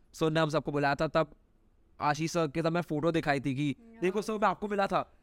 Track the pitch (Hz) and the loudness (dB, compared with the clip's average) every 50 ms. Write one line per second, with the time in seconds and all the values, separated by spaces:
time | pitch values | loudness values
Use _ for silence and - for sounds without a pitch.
0 | _ _ - - 160 160 156 160 160 151 147 151 - 160 147 147 143 139 143 - | _ _ -4 -2 0 2 2 2 2 2 2 0 -2 -2 0 0 0 0 2 0
1 | 165 147 - 165 156 - - - _ _ _ _ _ _ _ _ _ _ _ - | 0 0 2 2 0 0 -4 -14 _ _ _ _ _ _ _ _ _ _ _ -4
2 | - 147 147 151 160 160 - 175 165 147 131 165 160 165 165 175 170 - 156 147 | -2 0 0 0 -2 -2 0 0 0 0 -2 -2 -2 0 0 0 -2 -2 -2 0
3 | 147 170 165 165 135 151 143 139 127 147 131 131 147 143 127 - - - - - | 0 2 2 2 2 0 0 0 0 -2 -2 0 -2 -2 -2 -4 -10 -18 -8 -4
4 | 165 185 185 214 202 - 220 208 220 196 175 - 208 208 208 196 196 196 185 156 | -2 0 0 -2 -2 -4 -2 0 2 0 0 0 -4 -4 -2 0 0 0 0 -2
5 | - - - _ | -2 -4 -10 _